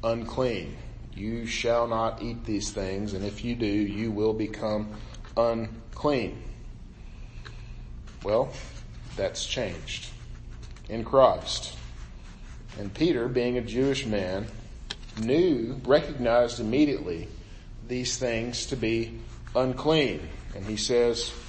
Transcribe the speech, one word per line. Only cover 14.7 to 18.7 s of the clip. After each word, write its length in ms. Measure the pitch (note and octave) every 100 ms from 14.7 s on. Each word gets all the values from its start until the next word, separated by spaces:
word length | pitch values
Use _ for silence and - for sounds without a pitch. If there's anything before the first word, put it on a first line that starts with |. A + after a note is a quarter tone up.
| - - - - A2+
knew, 640 | A2+ D3 F#3 C3+ A2+ B2+ -
recognized 760 | D3+ - C3+ A#2+ A#2+ A#2+ A#2
immediately 680 | A2 B2+ D3+ B2+ - E2 - - - - - - -
these 300 | B2 B2 -
things 500 | B2+ A2+ A#2 A#2+
to 80 | -